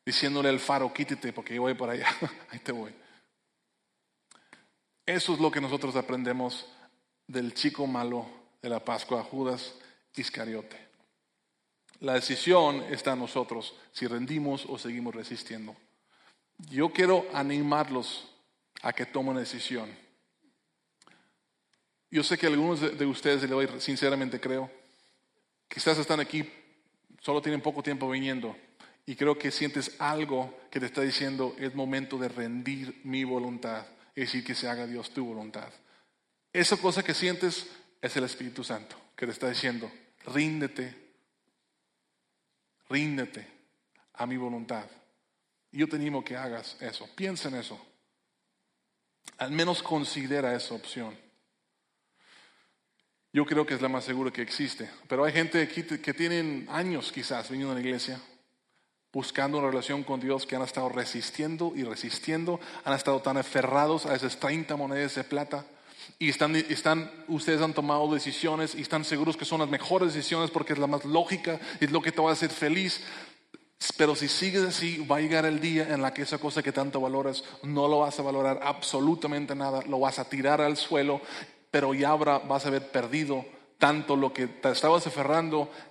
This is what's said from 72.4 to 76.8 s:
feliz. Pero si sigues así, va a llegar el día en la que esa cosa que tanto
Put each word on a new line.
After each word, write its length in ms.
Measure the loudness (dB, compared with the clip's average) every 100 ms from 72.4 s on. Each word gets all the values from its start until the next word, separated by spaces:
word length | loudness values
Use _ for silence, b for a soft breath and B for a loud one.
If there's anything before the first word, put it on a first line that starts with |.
| 0
feliz. 540 | 0 2 2 0 -2 B B B B _ -20 _ -8 -4 4
Pero 180 | 4 4
si 120 | 0
sigues 360 | 0 2 2
así, 420 | 2 0 -2 -2 0
va 120 | 2
a 40 |
llegar 240 | 4 4 4
el 140 | 2
día 340 | 2 2 2
en 80 | 2
la 100 | 0
que 120 | -2
esa 160 | -4 -2
cosa 240 | -2 -2
que 80 | 0
tanto 300 | 0